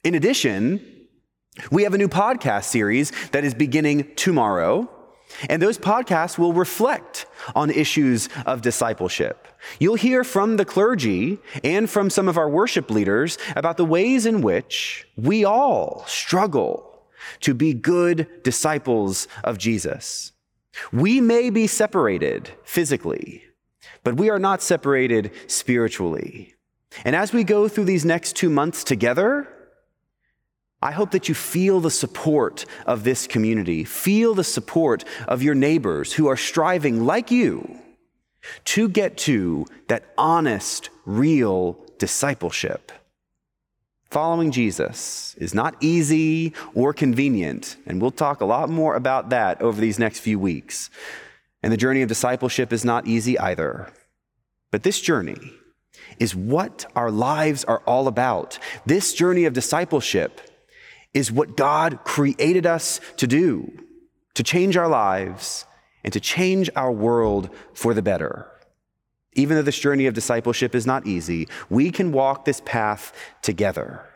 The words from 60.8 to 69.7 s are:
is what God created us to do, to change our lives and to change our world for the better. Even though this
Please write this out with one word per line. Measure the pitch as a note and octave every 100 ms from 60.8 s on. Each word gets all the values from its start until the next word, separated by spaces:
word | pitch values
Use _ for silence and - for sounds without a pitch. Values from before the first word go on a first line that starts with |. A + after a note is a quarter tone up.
| - - _
is | C#3 A#2+
what | A#2 D3+ A#2
God | C#3+ D3+ D#3+ C3
created | - - C#3+ - D#3 F#3 E3+
us | E3 - - - -
to | B2+
do, | C#3 F3+ F#2+ - - - - _ _ _
to | -
change | A#2+ F3 F#3+ F3+
our | E3+
lives | C3+ G2+ F#2+ F#2+ F#2+ - - - _ _ _
and | G#2
to | G2+
change | - E3+ F#3 F#3+ F3
our | D3 C3
world | A2 A2+ A#2+ A2 G2+ F#2 - -
for | - A#2
the | A2
better. | G2+ F2+ D2 - - - _ _ _ _ _ _ _
Even | - C#3+ D#3
though |
this | C#3+